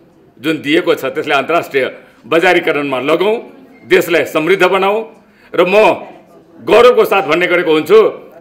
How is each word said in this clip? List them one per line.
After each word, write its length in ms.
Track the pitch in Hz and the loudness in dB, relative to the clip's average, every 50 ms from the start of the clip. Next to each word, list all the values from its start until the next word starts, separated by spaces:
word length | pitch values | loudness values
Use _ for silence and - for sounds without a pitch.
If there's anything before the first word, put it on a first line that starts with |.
| _ _ _ _ _ _ _ - | _ _ _ _ _ _ _ -8
जुन 220 | 120 156 160 135 | -6 -6 -6 -4
दिएको 340 | 117 143 156 180 180 175 147 | -2 -2 -2 0 0 0 -2
छ, 100 | - 135 | -2 -4
त्यसलाई 320 | 131 131 151 123 151 147 | -6 -6 -6 -4 -2 -2
अन्तर्राष्ट्रिय 640 | 135 127 - 165 170 165 - - 135 127 107 - - - - _ _ - | -2 0 -2 -2 -4 -2 -2 -4 -4 -4 -4 -6 -12 -20 -20 _ _ -6
बजारीकरणमा 720 | 113 156 165 175 185 175 175 170 160 151 147 143 139 135 123 | -2 0 0 2 2 2 0 0 -2 -4 -4 -4 -4 -6 -4
लगाउँ, 400 | 127 147 156 165 185 214 220 240 - - - - - - _ _ - | -2 -2 -2 0 0 -2 -4 -4 -6 -12 -20 -20 -20 -20 _ _ -4
देशलाई 400 | - 180 185 165 165 170 156 127 | 0 0 0 0 0 -2 -2 -2
समृद्ध 380 | - - 160 156 165 196 165 180 | -2 -4 -2 -2 0 0 2 2
बनाऊ। 420 | 180 196 190 190 196 208 226 220 - - _ _ _ _ _ _ _ - | 0 0 0 0 -2 -2 -4 -6 -10 -16 _ _ _ _ _ _ _ -2
र 120 | 156 185 180 | 0 0 2
म 380 | 196 214 214 170 143 - - - - - _ _ - - _ _ - - | 2 2 4 2 0 -2 -8 -18 -20 -20 _ _ -20 -20 _ _ -20 -10
गौरवको 440 | 113 123 208 226 240 247 233 214 202 | -2 2 4 6 6 6 4 4 2
साथ 180 | - 208 - - | 2 0 -2 -2
भन्ने 240 | 143 156 175 180 | -2 -2 -2 0
गरेको 260 | 180 175 170 175 165 156 | 0 -2 0 0 0 0
हुन्छु 360 | 156 143 - 208 220 196 139 - - - - - - | 0 2 4 4 4 4 2 0 -8 -16 -20 -20 -8